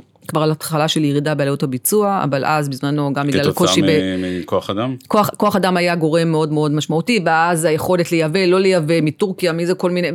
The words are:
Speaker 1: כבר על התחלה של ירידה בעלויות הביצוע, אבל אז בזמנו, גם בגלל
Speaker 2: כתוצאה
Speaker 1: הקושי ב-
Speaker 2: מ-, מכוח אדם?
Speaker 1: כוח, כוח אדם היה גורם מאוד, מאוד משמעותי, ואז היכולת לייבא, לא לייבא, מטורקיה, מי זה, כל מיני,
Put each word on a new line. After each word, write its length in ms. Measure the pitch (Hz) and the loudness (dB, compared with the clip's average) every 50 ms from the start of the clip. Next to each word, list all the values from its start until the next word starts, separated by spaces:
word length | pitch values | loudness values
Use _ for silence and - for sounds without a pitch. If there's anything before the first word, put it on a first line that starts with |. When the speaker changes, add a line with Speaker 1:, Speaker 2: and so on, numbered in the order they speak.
| - _ _ _ - - | -10 _ _ _ -10 -4
Speaker 1:
כבר 140 | - 156 156 | 0 2 2
על 80 | 156 | 2
התחלה 380 | 156 151 - - 160 151 151 165 | 0 -2 -4 -2 0 0 0 2
של 160 | - 165 156 | 0 0 0
ירידה 300 | 143 139 147 143 156 151 | 2 2 0 0 0 0
בעלויות 280 | 143 147 139 143 139 160 | 0 0 0 0 -2 -2
הביצוע, 580 | 139 127 123 - - - 214 208 202 196 185 143 | -2 -4 -4 -4 0 0 2 2 2 0 0 0
אבל 200 | 147 135 139 127 | 0 0 0 0
אז 240 | - 151 151 147 143 | 0 0 0 0 -2
בזמנו, 440 | 135 127 - 143 147 147 143 143 139 | -4 -4 -4 -2 -2 0 -2 -2 -2
גם 140 | 143 143 | -2 -2
בגלל 180 | 143 135 143 143 | 0 0 0 0
Speaker 2:
כתוצאה 200 | 143 - - 175 | 0 0 2 2
Speaker 1:
הקושי 180 | - - - - | 2 2 2 2
ב- 40 | |
Speaker 2:
מ-, 540 | - - - - 95 92 92 92 90 90 90 | 2 2 2 2 0 -2 -4 -4 -4 -4 -6
מכוח 300 | 82 - - 92 - - | -4 -2 -2 -2 -2 -2
אדם? 260 | 101 101 117 131 131 123 - - | -4 -4 -4 -4 -6 -8 -6 -2
Speaker 1:
כוח, 220 | - 214 208 - - | 0 2 2 0 0
כוח 200 | - 214 208 196 | -2 -2 0 0
אדם 200 | 202 180 185 180 | 2 0 0 0
היה 180 | 175 175 175 170 | 0 0 0 0
גורם 340 | 175 160 156 151 170 165 165 | 0 0 0 2 2 2 2
מאוד, 240 | 160 156 156 156 151 | 0 0 0 0 0
מאוד 180 | 151 151 151 | 0 0 0
משמעותי, 500 | 147 151 147 - 156 160 165 - 240 214 165 | 0 -2 -2 -2 -2 -2 0 0 0 0 2
ואז 400 | 170 160 160 165 175 180 160 160 | 2 2 2 2 2 0 0 0
היכולת 480 | 170 151 160 - - 185 175 170 - 175 | 0 0 0 0 0 0 0 0 0 0
לייבא, 340 | 160 160 156 156 196 190 | 0 0 0 0 0 2
לא 140 | 175 180 190 | 2 2 2
לייבא, 400 | 196 190 185 175 156 147 170 165 | 2 2 2 2 2 0 0 0
מטורקיה, 520 | 156 156 147 - 220 190 190 - - 170 160 | 0 0 -2 -2 -2 -4 -2 -2 -2 -2 -2
מי 140 | 165 175 | -2 -2
זה, 80 | 170 185 | -2 -2
כל 160 | 180 - 180 | -2 -2 -2
מיני, 180 | 175 180 175 151 139 | -2 -2 -2 -2 -4